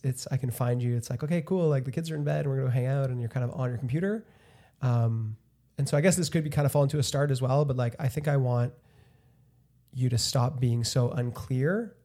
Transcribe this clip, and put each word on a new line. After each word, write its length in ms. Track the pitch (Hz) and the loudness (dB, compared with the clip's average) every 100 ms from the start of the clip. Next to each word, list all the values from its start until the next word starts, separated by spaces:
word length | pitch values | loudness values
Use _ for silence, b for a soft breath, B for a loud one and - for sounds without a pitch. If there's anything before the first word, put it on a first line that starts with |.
it's, 240 | 135 127 - | -4 -4 -4
I 60 | 131 | -2
can 160 | 123 | -2
find 300 | - 123 123 | 0 0 0
you. 140 | 120 120 | 0 -2
It's 120 | - | -2
like, 140 | 123 | -4
"Okay, 180 | 151 175 | -2 -2
cool. 280 | - 190 160 | 0 2 2
Like, 160 | 139 127 | 2 0
the 60 | |
kids 200 | 165 165 | -4 -4
are 40 | 151 | -2
in 80 | 147 | 0
bed 160 | 147 | 0
and 80 | 143 | 0
we're 80 | 135 | 0
gonna 120 | 131 | 0
hang 160 | 127 127 | 0 2
out," 220 | 139 135 | 0 0
and 100 | 123 | -2
you're 80 | 117 | -4
kind 160 | 131 120 | -2 -2
of 120 | - | -2
on 120 | 127 | -4
your 80 | 120 | -2
computer. 480 | 123 151 196 220 - b b b b b | -2 -2 -2 -4 -8 b b b b b
Um, 560 | 127 120 113 113 110 110 _ _ _ - | 0 2 2 0 -4 -8 _ _ _ -6
and 100 | 135 | 0
so 80 | 147 | 2
I 60 | |
guess 160 | 180 185 | 4 4
this 100 | 151 | 2
could 160 | 165 | 0
be 60 | 151 | 0
kind 160 | 147 143 | 2 2
of 60 | |
fall 100 | 147 | 4
into 160 | 139 147 | 2 2
a 40 | |
start 280 | - 139 143 | 0 0 0
as 100 | 127 | 0
well, 220 | 127 139 | 2 2
but, 140 | 147 127 | 2 0
like, 180 | 120 - | -2 -2
I 120 | 123 | -2
think 180 | 151 147 | -2 0
I 80 | 139 | 2
want 380 | 127 120 123 - b b b b b b b b _ _ _ | 2 2 0 -4 b b b b b b b b _ _ _
you 160 | 127 127 | -2 0
to 80 | 117 | 0
stop 420 | - 131 123 139 | 0 0 0 0
being 240 | 123 117 | 0 0
so 280 | 113 135 123 | 0 0 0
unclear 840 | 135 123 - - 127 143 208 226 - | 0 -4 -6 -4 -2 0 -2 -4 -12